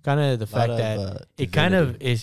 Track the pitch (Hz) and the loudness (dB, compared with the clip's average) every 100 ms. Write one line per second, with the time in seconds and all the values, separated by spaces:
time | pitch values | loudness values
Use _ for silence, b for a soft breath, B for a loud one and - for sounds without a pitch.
0 | - 143 143 123 107 131 117 117 110 107 | -2 0 2 0 -2 0 0 0 -2 -2
1 | 95 92 - - 127 87 170 190 147 117 | -4 -8 -12 -6 -2 2 4 4 2 -2
2 | 131 117 | -2 -2